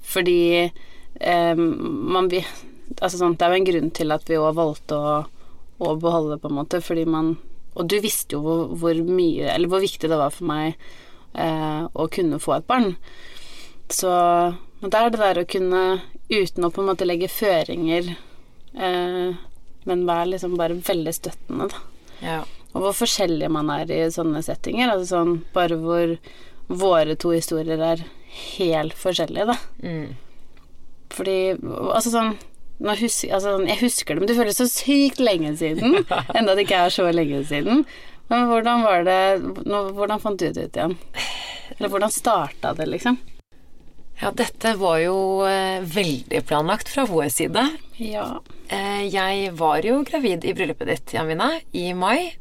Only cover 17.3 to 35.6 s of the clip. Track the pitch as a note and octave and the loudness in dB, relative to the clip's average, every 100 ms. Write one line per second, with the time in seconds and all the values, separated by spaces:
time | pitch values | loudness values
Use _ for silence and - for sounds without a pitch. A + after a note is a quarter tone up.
17.3 | - G#3 F3 D#3 E3+ D#3+ E3+ F3 E3+ - | 0 2 2 2 -2 0 0 -2 -8 -12
18.3 | - - - - - F#3 F3+ F3+ F3+ F3+ | -18 -20 -18 -16 -4 -2 0 -2 -2 -4
19.3 | F3 - - - - - F3+ F3+ E3+ F3 | -4 -10 -12 -14 -12 -4 0 2 2 0
20.3 | F#3 F3+ F3 E3 F3 F3+ F#3 D#3+ E3 - | -2 -2 0 0 -2 -2 -2 -2 -4 -6
21.3 | - - - G3 - - - - - E3+ | -10 -8 -4 -4 -6 -12 -14 -18 -12 -6
22.3 | D#3+ - - - - F#3+ G3 A#3 - F#3+ | -6 -6 -10 -10 -4 -2 0 0 2 0
23.3 | D#3+ D#3 D#3 D3+ D3 D#3 D#3+ E3 E3 E3 | 0 0 0 0 -2 -2 0 0 0 -2
24.3 | D3+ D#3+ - - A3 B3 G3+ F3+ F3+ E3+ | -2 -2 -4 -2 0 2 2 0 2 2
25.3 | E3+ E3 - F3 E3 E3 E3+ E3+ E3 - | 0 0 0 2 0 0 2 2 0 -8
26.3 | - - - - F3+ F#3+ E3+ D3+ D#3 F3 | -18 -16 -12 -8 0 4 4 4 2 2
27.3 | E3 E3 D#3+ D#3+ D#3+ E3 E3 E3 - - | 2 2 -2 0 0 2 0 -4 -14 -16
28.3 | - - - F#3 D#3+ D#3 - F#3+ F3+ E3 | -14 -12 -2 2 2 0 -2 -2 0 -2
29.3 | - G#3 B3 - - F3 D#3+ D3 B2+ - | 0 0 0 -2 -8 -6 -6 -8 -10 -12
30.3 | - - - - - - - - - F#3 | -12 -14 -14 -18 -14 -12 -12 -14 -6 -2
31.3 | F#3+ F#3 F#3 - - - A3+ A3 A#3 A3 | 2 2 0 -4 -6 0 2 2 2 0
32.3 | A3 - - - - G3+ G#3 A#3 - - | -2 -10 -12 -10 -6 -2 0 0 0 0
33.3 | G3 G3+ G3 F#3+ G3+ A#3+ - - D#3 G3+ | 0 0 0 0 2 2 0 -2 -2 2
34.3 | A#3+ A3+ G3+ B3 - - C#4+ C#4 - B3 | 2 2 2 0 0 2 4 4 4 2
35.3 | F#3 D#3 D3+ | 2 0 -2